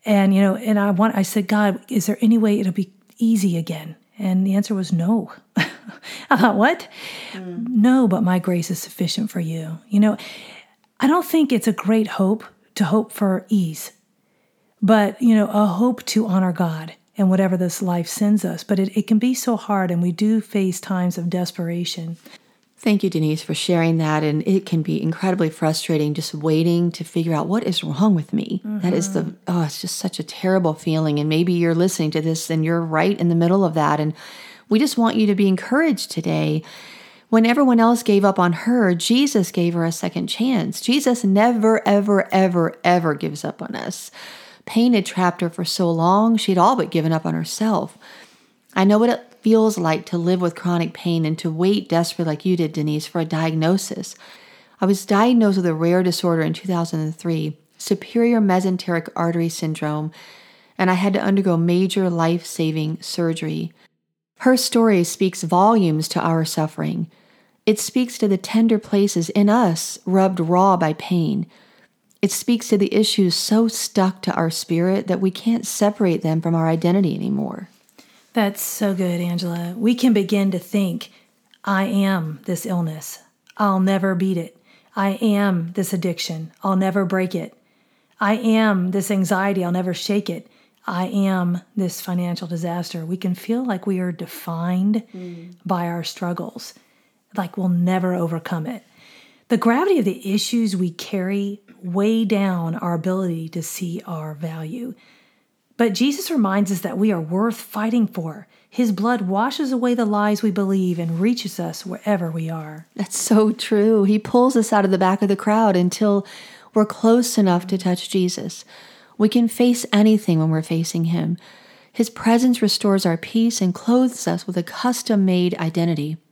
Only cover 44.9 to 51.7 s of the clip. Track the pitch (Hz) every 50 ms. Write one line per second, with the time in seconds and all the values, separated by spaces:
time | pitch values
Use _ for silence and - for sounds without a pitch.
44.9 | 240 208 185 - - 185 185 180 175 - 180 165 - - 175 - - - 185 170
45.9 | 165 165 165 175 190 202 220 226 226 214 - - 190 180 175 220 262 240 165 -
46.9 | - 165 151 160 160 160 160 170 160 165 165 - - - 214 226 208 - - -
47.9 | - _ - - - - - - _ _ _ _ _ _ _ _ - 190 190 196
48.9 | 208 214 233 240 233 - - _ - _ - 220 220 220 220 220 208 185 170 160
49.9 | 160 160 165 - - 175 165 175 185 180 180 170 170 - - 180 175 170 165 165
50.9 | - - - 170 170 165 160 156 160 160 - 170 156 160 180 190